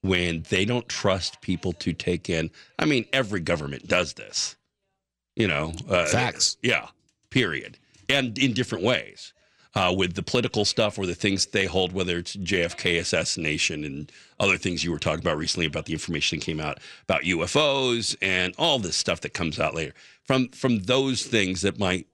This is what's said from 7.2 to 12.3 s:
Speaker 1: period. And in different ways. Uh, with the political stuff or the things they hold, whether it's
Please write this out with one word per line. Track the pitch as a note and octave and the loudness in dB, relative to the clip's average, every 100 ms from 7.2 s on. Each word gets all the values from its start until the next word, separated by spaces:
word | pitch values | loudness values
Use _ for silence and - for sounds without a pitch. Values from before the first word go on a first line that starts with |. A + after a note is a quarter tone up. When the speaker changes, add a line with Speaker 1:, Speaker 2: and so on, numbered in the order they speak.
| _ | _
Speaker 1:
period. | C3 G#2+ C#2+ - - _ _ - | 2 2 0 -8 -18 _ _ 0
And | C#3 C3 G#2+ | 0 0 0
in | C#3 | 0
different | A2+ B2 G2 | 2 -2 0
ways. | G2 F#2+ G1+ G1+ - _ _ _ _ | 2 2 -2 -16 -20 _ _ _ _
Uh, | - F#2 F#2 | 2 2 4
with | F2+ | 2
the | F2+ | 0
political | F2+ B2 A2 - | 0 0 0 0
stuff | G#2 - G#2+ G#2 | 0 2 0 0
or | F#2 | -4
the | |
things | F2 G#2+ G2 - | 0 0 0 0
they | G#2+ F#2+ | 0 2
hold, | F#2 F#2 | 2 0
whether | F#2 F#2 F2 | 0 -2 -2
it's | F2 | -4